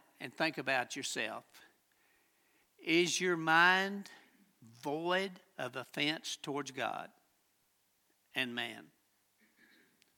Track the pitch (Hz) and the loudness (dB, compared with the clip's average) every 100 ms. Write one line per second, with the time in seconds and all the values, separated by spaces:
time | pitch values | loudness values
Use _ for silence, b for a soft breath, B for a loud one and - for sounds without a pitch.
0 | - _ 143 - 160 151 135 135 120 143 | -12 _ -12 -2 -2 -2 0 0 0 -6
1 | 127 - 110 110 - - - _ _ _ | -6 -4 -4 -6 -12 -20 -20 _ _ _
2 | _ _ _ _ _ _ _ _ - 165 | _ _ _ _ _ _ _ _ 2 4
3 | 175 - 180 175 160 160 175 185 196 202 | 4 2 0 2 4 6 8 6 2 -4
4 | 196 b b b b _ 117 117 147 151 | -10 b b b b _ -20 -12 -6 -4
5 | 170 180 196 180 - - 127 131 120 - | 0 0 0 -8 -16 -10 -8 -8 -8 -2
6 | 143 160 - - - 139 135 131 110 - | 0 -2 -6 -10 -6 -6 -6 -4 -4 -4
7 | - - _ _ _ _ _ _ _ _ | -8 -16 _ _ _ _ _ _ _ _
8 | _ _ _ - 127 120 120 110 - _ | _ _ _ -6 -4 -4 -6 -8 -18 _
9 | _ _ _ _ _ b b b b b | _ _ _ _ _ b b b b b
10 | b | b